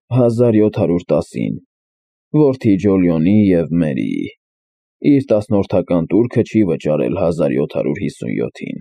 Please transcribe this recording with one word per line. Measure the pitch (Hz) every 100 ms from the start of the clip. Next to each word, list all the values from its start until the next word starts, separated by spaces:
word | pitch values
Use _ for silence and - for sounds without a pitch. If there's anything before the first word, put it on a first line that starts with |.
| -
հազար | 123 120 117 123 107
յոթ | 107 107
հարյուր | 82 87 -
տասին, | 76 - 62 53 53 - _ _ _ _ _ _
որդի | 151 139 127 117 95
Ջոլիոնի | 101 95 87 80 85 107
և | 98 85 80
Մերիի։ | 85 78 64 52 50 50 - _ _ _ _ _ _
Իր | 147 139 -
տասնորդական | 107 - 101 95 95 - 87 80
տուրքը | 98 120 117
չի | 101 110
վճարել | 92 73 76 76 64 90
հազար | 87 82 73
յոթ | 64 71 -
հարյուր | 55 71
հիսուն | 69 - 58
յոթին։ | 50 58 - - -